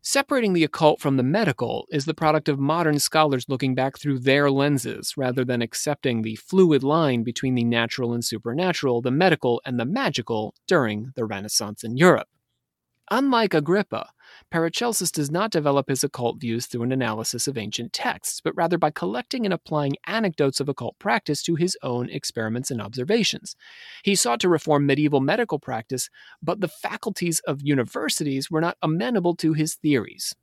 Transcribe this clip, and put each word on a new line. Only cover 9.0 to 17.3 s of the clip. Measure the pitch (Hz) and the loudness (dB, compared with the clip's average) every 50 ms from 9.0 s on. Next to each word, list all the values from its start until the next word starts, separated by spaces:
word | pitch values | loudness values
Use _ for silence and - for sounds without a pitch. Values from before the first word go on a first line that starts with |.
the | 123 127 | 0 0
medical | 127 147 180 190 160 - - 127 120 113 _ | 0 2 4 4 2 2 2 0 0 0 _
and | 135 127 120 | -4 -4 -2
the | 117 | -2
magical | 127 185 254 269 196 135 - 117 - 117 107 107 101 - _ _ | -2 -2 -2 -2 -2 -2 -4 -4 -2 -4 -4 -4 -4 -10 _ _
during | - 190 165 131 110 104 104 107 131 - | 2 2 2 2 2 -2 -4 -8 -10 -6
the | - 113 | -6 -6
Renaissance | 107 107 98 98 107 - - 110 101 104 - - | -4 -4 -8 -8 -4 -4 -4 -4 -4 -8 -10 -8
in | 110 117 | -6 0
Europe. | 131 165 185 147 107 - _ _ _ _ _ _ _ _ _ _ _ _ _ _ _ _ - 196 | 4 6 6 6 6 2 _ _ _ _ _ _ _ _ _ _ _ _ _ _ _ _ -2 0
Unlike | 240 277 277 254 233 226 190 - | 0 2 2 2 2 2 2 2
Agrippa, | 160 147 151 175 208 202 _ - 107 - - _ _ _ - - - _ _ | 0 2 2 0 0 0 _ -6 -8 -8 -10 _ _ _ -20 -20 -20 _ _
Paracelsus | - 170 165 165 165 - 240 240 220 - 185 160 | -2 0 0 0 -2 -2 -4 -2 -2 -2 -4 -2
does | - 165 147 139 | -2 -4 -4 -2
not | 156 175 208 226 | -2 -2 -2 0
develop | - 165 147 147 139 143 135 - | 0 0 2 4 2 2 2 0
his | 139 127 | -2 0
occult | - 135 - - 123 117 - - | 0 -2 -2 -2 -4 -4 -4 -2
views | - 117 113 120 120 | -4 -4 -4 -4 -4
through | - - 120 117 | -6 -6 -4 -2
an | 123 131 | -2 0
analysis | 135 127 113 107 107 113 - | 0 0 -2 -2 -4 -4 -6